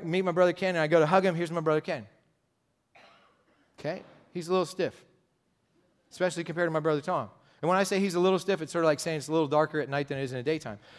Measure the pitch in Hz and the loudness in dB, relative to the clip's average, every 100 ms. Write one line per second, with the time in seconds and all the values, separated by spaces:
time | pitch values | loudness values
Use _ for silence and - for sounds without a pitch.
0 | 170 180 180 170 180 170 190 175 151 165 | -4 -2 0 4 2 2 -2 0 4 4
1 | 151 180 190 170 170 170 160 156 156 156 | 6 4 4 0 -2 -2 0 0 -2 -8
2 | 101 _ _ _ _ _ _ _ _ - | -10 _ _ _ _ _ _ _ _ -20
3 | - _ _ _ _ _ _ - 147 180 | -20 _ _ _ _ _ _ -12 -10 -10
4 | - - _ 175 165 185 165 - 156 - | -12 -20 _ -10 0 0 0 -2 -4 -4
5 | - _ _ _ _ _ _ _ _ _ | -20 _ _ _ _ _ _ _ _ _
6 | _ - 180 165 165 160 170 160 156 147 | _ -4 -2 -2 -6 -2 0 0 0 0
7 | 139 170 110 - _ _ 160 185 190 196 | 0 -4 -4 -12 _ _ 0 2 2 0
8 | 196 175 185 190 - 190 156 170 160 147 | 0 2 2 2 0 -2 -2 0 2 2
9 | 170 156 131 160 151 151 151 156 131 139 | 0 -6 -2 0 2 2 2 0 -4 -4
10 | 143 139 135 131 123 160 127 104 - | -4 -4 -6 -6 -4 -4 -6 -14 -16